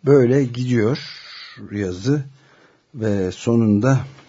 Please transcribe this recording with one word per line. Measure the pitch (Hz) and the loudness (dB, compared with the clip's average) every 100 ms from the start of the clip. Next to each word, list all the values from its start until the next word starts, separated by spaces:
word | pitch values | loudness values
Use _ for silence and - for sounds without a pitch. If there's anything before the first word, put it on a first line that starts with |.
| 139 | 4
Böyle | 143 120 135 | 4 6 2
gidiyor | 131 120 123 120 107 147 - - - - - - 101 | 0 -4 -2 0 0 -2 -8 -18 -20 -20 -20 -20 -12
yazı | 101 95 90 104 147 135 - _ _ _ _ _ | -6 -6 -4 -2 -2 -4 -16 _ _ _ _ _
ve | - 107 101 92 | -6 -4 -2 -4
sonunda | 90 - 117 113 104 123 135 - - | -4 0 2 4 4 4 0 -2 -16